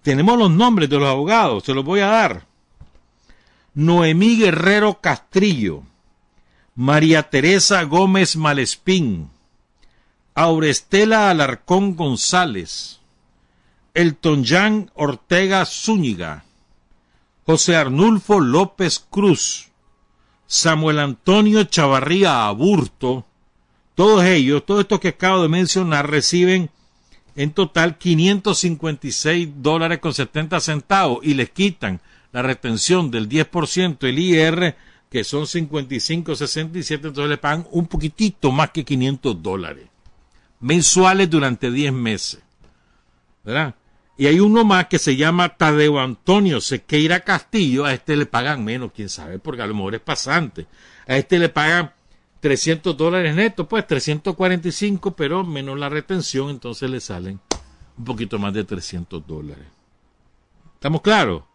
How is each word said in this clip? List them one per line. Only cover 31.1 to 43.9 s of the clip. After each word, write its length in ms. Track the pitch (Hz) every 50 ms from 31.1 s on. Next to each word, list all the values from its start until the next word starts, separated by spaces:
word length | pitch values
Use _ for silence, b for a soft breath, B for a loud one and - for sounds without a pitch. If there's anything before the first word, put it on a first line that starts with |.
| 120 117 135
y 100 | 156 147
les 160 | 135 120 -
quitan 520 | _ - 196 202 170 _ - 101 92 87 b b b b b b
la 100 | - 123
retención 720 | 123 131 131 - - 123 113 208 - - 180 180 170 135
del 180 | 117 117 107 104
diez 160 | 131 160 151
por 220 | - - 175 156
ciento 400 | - - 180 185 175 143 _ 143
del 100 | 127 127
I 160 | 147 175 185 170
R, 420 | 156 156 160 160 175 180 160 - b b b b b b _
que 120 | - 117 104
son 220 | - - 143 151
cincuenta 480 | 147 - 175 160 139 151 151 135 127 135
y 60 | 117
cinco 360 | - - 160 170 165 170 151
sesenta 440 | 131 147 131 - 156 160 160 165 180
y 20 |
siete, 280 | 147 - 156 139 147 156
entonces 200 | 139 139 143 147
le 80 | 147
pagan 300 | 143 - 143 151 165 165 -
un 160 | - 170 170
poquitito 640 | 165 - 156 151 156 - - 220 208 - _ - 139
más 200 | 127 143 156 -
que 120 | _ 160 139
quinientos 600 | - 143 127 127 135 139 127 - 131 104 85 78
dólares 440 | 95 95 98 85 78 73 67 - _ _ _ _ - _ _ _ _ _ _ _ _ _ _
mensuales 680 | 117 127 160 175 156 - - 185 185 185 190 190 196 170
durante 400 | 165 156 139 131 120 - - 123
diez 240 | 120 139 147 139 131
meses, 480 | 127 120 113 107 92 - - 73 - _ _ _ _ - _ _ _ _ _ _ _ _ _ _ _ _ _ _ _ _
¿verdad? 320 | 104 117 147 160 131 - _ _ _